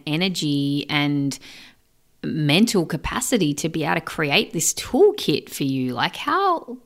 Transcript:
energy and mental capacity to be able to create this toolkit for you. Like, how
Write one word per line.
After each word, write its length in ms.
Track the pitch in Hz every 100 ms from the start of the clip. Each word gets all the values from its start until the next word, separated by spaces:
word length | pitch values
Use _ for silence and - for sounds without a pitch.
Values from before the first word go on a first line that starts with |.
| -
energy 800 | 156 190 175 151 143 139 143 -
and 480 | 147 147 143 139 - - - - _ _ _ _ _
mental 640 | - 160 147 165 226 196 156
capacity 680 | 156 - - - 156 147
to 160 | 143 165
be 140 | 165
able 120 | 151 170
to 60 |
create 500 | - - 147 160 -
this 220 | 170 -
toolkit 760 | - - 262 403 415 - 147 -
for 140 | -
you. 300 | 139 135 127
Like, 220 | 120 151 -
how 640 | - 349 392 330 - 247